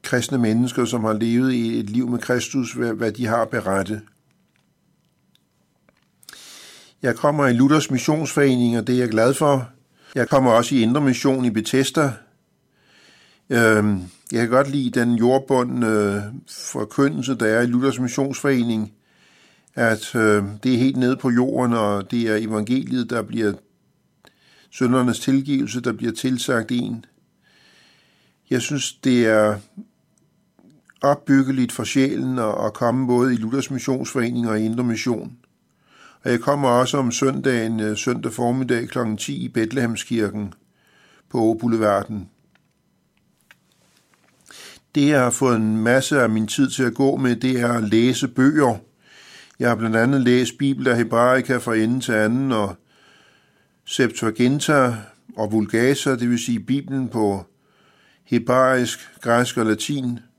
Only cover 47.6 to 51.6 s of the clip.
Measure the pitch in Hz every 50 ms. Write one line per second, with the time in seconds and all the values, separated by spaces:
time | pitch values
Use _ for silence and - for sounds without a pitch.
47.6 | 120 117 120 117 110 104 110 110 117 127 123 123 139 127 - 127 131 139 156 151
48.6 | 143 123 113 95 - _ _ _ _ _ - - - - - - - _ _ _
49.6 | 120 120 117 104 113 113 110 113 113 127 139 135 123 123 123 123 127 120 - -
50.6 | 139 139 139 135 131 127 120 117 120 113 117 117 120 123 127 131 123 - 127 120